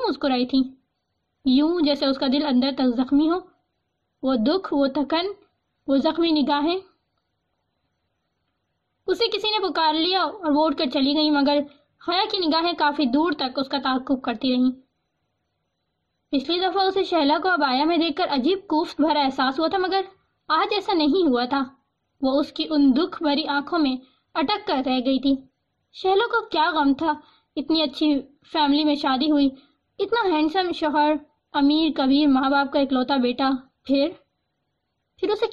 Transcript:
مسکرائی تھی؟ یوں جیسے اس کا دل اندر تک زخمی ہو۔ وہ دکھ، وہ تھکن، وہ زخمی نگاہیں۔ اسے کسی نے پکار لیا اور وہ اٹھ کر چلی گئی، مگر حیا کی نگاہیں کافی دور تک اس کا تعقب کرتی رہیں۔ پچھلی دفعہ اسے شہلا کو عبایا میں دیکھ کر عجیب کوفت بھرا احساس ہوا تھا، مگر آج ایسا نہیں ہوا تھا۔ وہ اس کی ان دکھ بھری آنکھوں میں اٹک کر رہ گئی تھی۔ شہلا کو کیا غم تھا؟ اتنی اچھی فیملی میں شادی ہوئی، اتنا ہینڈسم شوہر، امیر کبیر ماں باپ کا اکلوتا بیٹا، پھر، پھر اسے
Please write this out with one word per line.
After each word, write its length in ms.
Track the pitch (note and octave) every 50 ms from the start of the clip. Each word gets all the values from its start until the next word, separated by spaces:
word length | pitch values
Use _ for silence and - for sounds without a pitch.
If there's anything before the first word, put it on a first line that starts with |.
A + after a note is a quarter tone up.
| B4+ G#4+
مسکرائی 360 | C#4+ - - C#4+ C4 B3 B3
تھی؟ 140 | B3+ - C4+ C4 B3+ - _ _ _ _ _ _ _ _ _ _ _ _ _ -
یوں 340 | C4+ B3+ C4+ D4 D#4 F4 F4+
جیسے 240 | D#4 C#4+ C#4+ C#4+ D4+
اس 120 | C4+ C4+ C4+
کا 100 | D4+ C4+ B3
دل 120 | D4 D4+
اندر 240 | D4+ C4 B3 B3 C#4 C#4
تک 200 | - C4+ B3+ A#3 A3+
زخمی 320 | B3+ B3+ C#4+ C#4 D#4 D#4
ہو۔ 80 | E4+ F#4 F#4 - _ _ _ _ _ _ _ _ _ _ _ _ _ _ -
وہ 120 | C4 C4+
دکھ، 380 | B3 G#3+ B3+ D#4+ F#4+ F#4+ - -
وہ 140 | C#4+ C#4 C#4
تھکن، 400 | C4+ D4+ C#4+ - D#4+ D#4+ F4 G4 G4+ - _ _ _ _ _ _ _ _ _ -
وہ 100 | C#4 C#4
زخمی 340 | - D#4+ D#4 D#4+ E4+ E4
نگاہیں۔ 480 | D#4 D4+ C#4 C4+ D4 C#4+ D4 D#4+ F4 F#4+ F#4+ - _ _ _ _ _ _ _ _ _ _ _ _ _ _ _ _ _ _ _ _ _ _ _ _ _ _ _ _ _ _ _ _ _ _ _ _ _ _ _ _ _ _ _ -
اسے 300 | F#4 - A4+ - - G4+
کسی 100 | G4+ G#4+
نے 200 | G#4+ G#4+ - F#4
پکار 240 | C#4+ F4 D#4+ D#4 D4+
لیا 300 | D#4+ D#4+ F4 F#4 F#4+ F4
اور 280 | D4 - G#4+ F4+ D#4
وہ 140 | C#4+ D4 D#4
اٹھ 120 | D#4+ D4+ D#4
کر 80 | E4
چلی 300 | C4 - D4 C4+ C#4 D4
گئی، 140 | D#4 D4+ D4+
مگر 300 | D4+ C#4+ C#4 C#4 D4 D4 C#4+ D4 - _ _ _ _ _ - -
حیا 160 | F4 F#4 G#4+ G#4+
کی 160 | G#4+ G4+ F4+ D#4+
نگاہیں 260 | D#4 D#4+ E4 F4 F4 -
کافی 280 | D#4 D4 D4 D4+ D4+
دور 260 | B3 A#3 D4 D#4 F4
تک 280 | D4 - C#4+ B3+ B3+ D4
اس 80 | C4+ -
کا 80 | - C#4
تعقب 440 | C4 B3+ C4 C4 C4 - C#4 B3+
کرتی 320 | - - A#3 G#3+ - C4 B3
رہیں۔ 180 | B3+ B3+ B3+ B3+ C4 - _ _ _ _ _ _ _ _ _ _ _ _ _ _ _ _ _ _ _ _ _ _ _ _ _ _ _ _ _
پچھلی 280 | - C#4 B3+ - E4+ F4+
دفعہ 240 | F#4 F#4+ E4 G4 F#4+
اسے 200 | F#4+ F#4+ G4 F#4+
شہلا 340 | - F4+ E4 D4 C#4 D4+ E4+ D#4
کو 60 | F#4
عبایا 340 | F4+ E4+ D4+ C4+ B3 C4 C#4
میں 140 | D#4 E4+ E4+
دیکھ 180 | D#4+ E4+ -
کر 100 | - F#4 -
عجیب 380 | - C4+ A#3 D4+ F#4+ F#4+ - -
کوفت 340 | D#4+ D4+ E4+ D#4+ - -
بھرا 200 | C#4+ D#4+ D4+ D4
احساس 380 | C#4+ C4+ C4 - C4 B3+ C4+ -
ہوا 80 | D#4+ D#4+
تھا، 100 | D#4+ G4
مگر 240 | F#4 F#4 F#4 G4 F#4+ F#4+ - _ _ _ _ _ _ -
آج 260 | D#4 D#4+ G4 G#4 G#4+
ایسا 200 | G4+ G4 - G4+
نہیں 340 | E4 D4+ D4 C#4 G4 F4+ D4+
ہوا 180 | B3 A#3+ B3
تھا۔ 180 | B3 C#4 C#4 C4 B3+ - _ _ _ _ _ _ _ _ -
وہ 180 | - C4 C4+ C#4+
اس 140 | D4+ - -
کی 120 | - D#4 D#4
ان 260 | D#4+ D4 C#4+ C#4 B3
دکھ 280 | C4 E4+ - - - E4
بھری 240 | D4 C#4+ D4 D#4 C#4+
آنکھوں 320 | C#4 C#4+ C#4 - - E4+
میں 160 | D4+ C4+ B3+ B3+ - - _ _ _ _ -
اٹک 340 | E4+ D#4+ C4+ G#4 G4+ G4+ -
کر 140 | E4 C4+ C4
رہ 140 | C#4 B3+ B3+ A#3
گئی 140 | C4 C4+ C4
تھی۔ 160 | C4 C#4 C4+ C4 - - _ _ _ _ _ _ _ _ -
شہلا 340 | - - F#4 F#4+ G4 A#4 A#4
کو 180 | A4 A#4 G#4+
کیا 260 | - - E4 D4+ E4+ E4
غم 200 | D#4 C#4+ C#4 C#4
تھا؟ 200 | C4+ D#4+ D#4+ D4+ D4 - _ _ _ _ _ -
اتنی 260 | - C4+ - D#4+ D#4+
اچھی 380 | D#4 - - - D#4 D4+ D4 C4+ - - _ _ _ _
فیملی 320 | - E4 D4+ C#4+ C#4 D4 D#4
میں 120 | D4+ C#4+
شادی 360 | C#4+ - C#4+ C4+ B3+ C4+ D4+
ہوئی، 180 | D4+ C#4+ C#4 C4+ C4 - - _ _ _ _ _ _ -
اتنا 360 | G4 G4 A4+ A#4 A4+ F#4+ E4
ہینڈسم 360 | D4+ D4+ D#4+ D4+ F#4+ F#4 F4
شوہر، 420 | E4+ - E4 D4+ C#4+ D#4 D4 D4+ D#4 D4+ D4+ - _ _ _ _ -
امیر 440 | D4 C#4 C#4 D4+ D#4 D#4+ D#4 C4+ -
کبیر 300 | C#4 C4 C#4 C#4+ D4+ D4
ماں 220 | C4+ C4 C4+ C4+
باپ 240 | C#4+ C#4 C#4 C4+ C#4
کا 60 | D4+
اکلوتا 360 | C#4 C4+ C#4 B3+ B3+ B3 C#4+
بیٹا، 340 | C4+ B3 B3 B3 B3+ C4+ C4+ C#4 B3+ - _ _ _ -
پھر، 260 | - C4+ C#4 C#4 E4 F#4 - _ _ _ _ _ _ _ _ _ _ _ _ _ _ _ _ _ _ _ _
پھر 120 | - -
اسے 160 | G#4+ G#4 A#4 A4